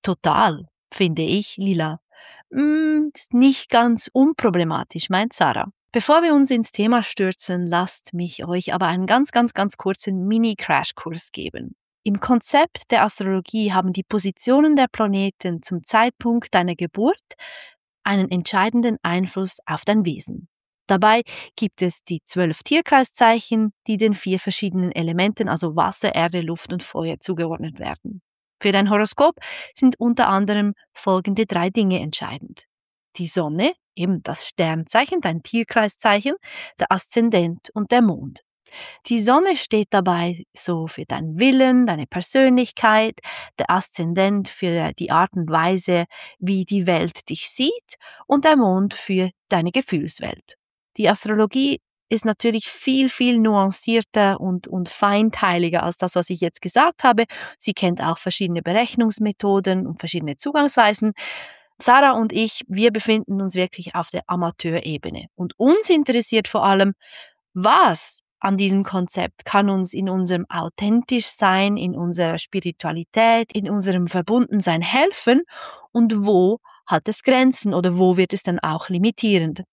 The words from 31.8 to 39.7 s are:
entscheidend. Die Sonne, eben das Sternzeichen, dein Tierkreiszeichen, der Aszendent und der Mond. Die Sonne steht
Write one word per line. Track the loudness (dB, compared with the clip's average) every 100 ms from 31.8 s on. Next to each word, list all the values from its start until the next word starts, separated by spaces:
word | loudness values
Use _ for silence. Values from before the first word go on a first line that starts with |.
| 0 0
entscheidend. | -4 -8 -10 -12 -16 -20 _ _ _ _ _ -10
Die | -4
Sonne, | -4 -4 0 -2 -2 _ -6
eben | -2 -2
das | -4 -8 -8
Sternzeichen, | -4 -2 -2 0 0 0 -2
dein | -2 -4
Tierkreiszeichen, | -4 -4 -2 0 0 0 2 2 0 -6 -10 -18 -18 -6
der | -2
Aszendent | -2 0 0 2 2 0 -4 -10
und | -8 2
der | 4
Mond. | 4 0 -10 -16 _ _ _ -20 -20 -18 -4
Die | 0
Sonne | 4 4 4 0
steht | 0